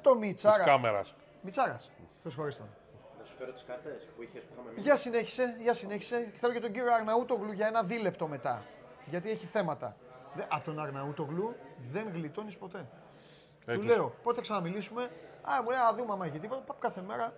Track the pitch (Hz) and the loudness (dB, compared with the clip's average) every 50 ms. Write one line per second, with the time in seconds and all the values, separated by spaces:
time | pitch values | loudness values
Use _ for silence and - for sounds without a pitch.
0 | - 285 254 226 214 202 175 175 - 208 214 208 180 151 139 131 123 117 104 101 | 8 8 8 8 6 -2 -2 4 6 8 8 8 8 8 8 8 8 4 2 2
1 | 95 - - - - - - - - 185 185 277 254 180 127 - - - - - | 0 -4 -10 -20 -20 -20 -20 -14 -12 -6 0 2 2 2 0 -4 -10 -16 -20 -20
2 | 87 - - - - 165 127 135 156 147 - - 110 104 104 - - - - - | -20 -20 -20 -14 -12 -10 -8 -6 -6 -6 -6 -8 -14 -18 -18 -20 -20 -20 -20 -20
3 | - - - - 110 - - - 131 131 131 - - - 123 123 - 151 135 110 | -20 -20 -20 -20 -20 -18 -12 -10 -10 -10 -10 -12 -12 -12 -12 -10 -10 -10 -12 -12
4 | - - - 120 117 113 - 120 - - - - - 117 113 - 196 277 285 - | -14 -16 -14 -14 -14 -14 -14 -16 -16 -16 -16 -16 -14 -12 -10 -2 6 6 6 6
5 | - 247 226 233 214 - - - 254 240 233 226 226 233 233 233 196 196 208 202 | 6 2 0 0 0 0 -2 -2 -2 -2 -2 -2 2 2 2 2 0 -6 -6 -6
6 | - - 240 240 240 214 - - - 240 233 240 208 240 196 247 247 240 233 226 | -6 -4 -4 -4 -4 -4 -8 -2 0 0 0 0 -4 -4 -4 0 2 4 4 4
7 | 220 214 220 233 247 247 254 208 196 214 214 185 214 220 220 233 208 175 233 233 | 4 4 2 2 4 2 0 0 0 -4 -2 0 0 2 2 2 2 2 0 0
8 | 214 180 - - 175 156 147 131 - 143 123 110 101 - - - - - - - | 0 0 0 0 -4 -4 -4 -4 -2 -2 -2 -2 -6 -12 -18 -20 -20 -20 -20 -18
9 | - - 147 175 170 220 220 214 - 170 - 220 190 165 143 - 135 110 - - | -12 -6 -6 -4 -2 -2 -4 -4 -6 -2 -2 0 0 0 -2 -4 -6 -10 -10 -10
10 | - - - - - - - 160 - - 160 147 - 165 151 151 156 139 139 139 | -20 -20 -20 -20 -18 -14 -10 -8 -6 -4 -4 -4 -4 -4 -6 -6 -6 -6 -6 -6
11 | 139 147 147 165 156 135 156 175 208 226 247 - - - - - 123 120 143 202 | -6 -6 -6 -6 -6 -4 -2 -4 -4 -4 -4 -8 -14 -18 -16 -14 -12 -8 -6 -6
12 | 220 214 170 170 160 147 - 208 214 214 185 - 196 185 - 196 143 117 - - | -6 -4 -6 -6 -6 -6 -6 -8 -10 -10 -12 -14 -14 -12 -12 -12 -12 -12 -16 -20
13 | - - - - - - - - - - - - - - 120 120 208 226 233 208 | -20 -20 -20 -20 -20 -20 -20 -20 -20 -20 -20 -16 -6 -2 -2 0 4 4 4 4
14 | 156 123 - - - 233 240 247 - - 214 196 170 165 185 208 190 - 220 240 | 4 0 -4 -4 -2 -2 -2 -2 -2 -2 -2 -2 -2 -2 -4 -4 -6 -6 -6 -6
15 | 247 240 - - - - - - - - 277 269 226 233 254 262 254 226 214 214 | -6 -6 -8 -14 -18 -20 -20 -12 -4 -2 0 0 0 0 2 4 4 4 4 2
16 | 247 220 202 190 185 160 135 156 165 214 254 269 262 - 277 - - 226 - 190 | 0 -4 -2 -2 -2 -4 -6 -6 -8 -6 -8 -8 -8 -10 -10 -4 -4 -4 -4 -4
17 | 180 196 226 247 226 233 233 | -10 -8 -4 -4 -4 -4 -6